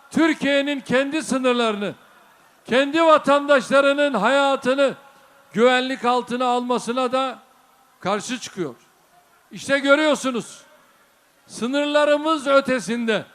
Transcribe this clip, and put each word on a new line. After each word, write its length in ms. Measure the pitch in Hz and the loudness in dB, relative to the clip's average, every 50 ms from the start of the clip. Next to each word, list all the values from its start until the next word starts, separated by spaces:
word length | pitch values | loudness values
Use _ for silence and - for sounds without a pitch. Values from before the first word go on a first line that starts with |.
| _ _ | _ _
Türkiye'nin 680 | - 262 320 330 294 - 254 277 285 277 277 285 294 269 | 0 2 2 2 2 0 0 0 0 0 0 0 -4 -6
kendi 420 | 202 - 240 254 277 277 277 320 269 | -4 -2 0 0 0 0 -2 -4 -4
sınırlarını, 720 | - 254 262 254 254 247 240 240 226 214 202 208 185 143 - - _ _ _ _ _ _ _ _ _ _ _ _ | -4 -4 -2 0 0 0 0 0 -2 -2 -4 -6 -8 -8 -10 -16 _ _ _ _ _ _ _ _ _ _ _ _
kendi 380 | - 220 254 277 277 277 330 330 | -2 0 0 2 2 2 2 4
vatandaşlarının 1120 | 320 311 294 294 269 277 285 285 285 294 269 226 - 269 277 277 277 277 285 294 285 277 | 6 6 4 4 2 2 2 2 2 2 2 2 2 2 2 2 2 2 2 0 0 0
hayatını 800 | 208 185 226 269 277 277 277 269 254 - 247 262 269 277 262 180 - - - - _ _ _ _ _ _ _ - | 0 0 2 2 2 2 0 0 -2 -2 -2 0 2 0 0 0 -4 -12 -20 -20 _ _ _ _ _ _ _ -2
güvenlik 520 | 196 233 247 254 247 254 262 262 - - | 2 2 4 4 2 0 -2 -6 -4 -2
altına 420 | 240 247 247 233 240 233 247 254 | 0 0 0 -2 -4 -4 -4 -2
almasına 680 | 247 240 247 247 247 247 233 - 220 240 262 262 247 240 | 0 0 -2 -2 -2 -4 -4 -4 -4 -4 -4 -4 -2 -2
da 260 | 262 269 262 233 214 - _ _ _ _ _ _ _ _ _ _ _ | -2 -2 -4 -6 -10 -18 _ _ _ _ _ _ _ _ _ _ _
karşı 400 | - 175 104 - - - 120 - | -6 -4 -4 -4 -4 -8 -10 -10
çıkıyor. 340 | - - - 196 175 143 117 - _ _ _ _ _ _ _ _ _ _ _ _ _ _ | -10 -12 -10 -8 -8 -8 -10 -14 _ _ _ _ _ _ _ _ _ _ _ _ _ _
İşte 280 | - 190 - - 277 277 | -18 -14 -4 -2 -2 0
görüyorsunuz, 800 | 269 277 277 294 311 311 285 - - 262 254 226 175 - - - - - - _ _ _ _ _ _ _ _ _ _ _ _ _ _ | 4 4 4 4 4 2 0 0 -2 -4 -4 -4 -6 -8 -14 -20 -20 -20 -20 _ _ _ _ _ _ _ _ _ _ _ _ _ _
sınırlarımız 1000 | _ - - 214 240 269 285 294 294 294 294 294 294 294 294 302 311 320 302 247 | _ -10 -8 -6 -4 -2 -2 -2 0 2 2 2 4 2 2 2 0 -2 0 0
ötesinde 760 | 277 277 277 269 269 262 254 180 160 226 240 240 226 220 185 135 - - | 2 2 2 2 2 -2 -4 -2 -4 -6 -4 -2 -2 -2 -2 -4 -8 -14